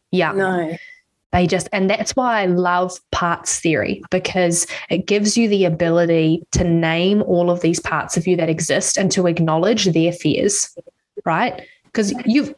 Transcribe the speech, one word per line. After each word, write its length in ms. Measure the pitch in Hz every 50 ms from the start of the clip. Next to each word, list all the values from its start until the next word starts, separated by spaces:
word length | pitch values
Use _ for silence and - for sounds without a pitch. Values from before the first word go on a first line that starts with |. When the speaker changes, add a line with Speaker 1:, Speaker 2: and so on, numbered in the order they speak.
| _ -
Speaker 1:
Yeah. 200 | 185 180 165 156
Speaker 2:
No. 440 | - 196 190 190 185 175 165 156 170 - - - - _ _ _ _ _ _ -
Speaker 1:
They 140 | - 180 180 165
just, 200 | 190 180 165 -
and 180 | 214 196 190 190
that's 240 | 214 - 208 - -
why 280 | 262 254 240 226 208
I 40 | 190
love 520 | 180 180 180 180 175 180 180 185 185 - - _ -
parts 480 | - - 180 170 - - - - - -
theory, 440 | - 165 151 110 101 - 202 - - -
because 580 | 185 185 185 - - 185 175 170 170 - - - - - - -
it 180 | - 180 -
gives 300 | - 202 208 208 208 -
you 120 | 233 233 208
the 160 | 202 190 185
ability 800 | 165 160 - 175 165 165 175 170 170 165 160 160 156 160 160 - -
to 100 | - - 175
name 580 | 170 170 165 165 160 165 170 180 196 208 208
all 280 | - - 180 175 175 175
of 100 | 175 175
these 200 | - 165 170 -
parts 360 | - - 160 147 - - -
of 100 | 175 160 185
you 80 | 180
that 120 | 170 160 165
exist 480 | 156 156 160 - 160 156 - - -
and 140 | - 190 165
to 140 | - 196 180
acknowledge 600 | 170 165 170 165 160 156 160 180 214 240 214 -
their 260 | 185 160 165 160 175
fears, 580 | 175 - - 151 - - - 202 - - - - - - - - _ _ _ _ - 415 -
right? 340 | 175 160 175 240 226 - - - - - _ _ _
'Cause 220 | - 226 208 196 - - -
you've, 300 | 214 233 294 254 - -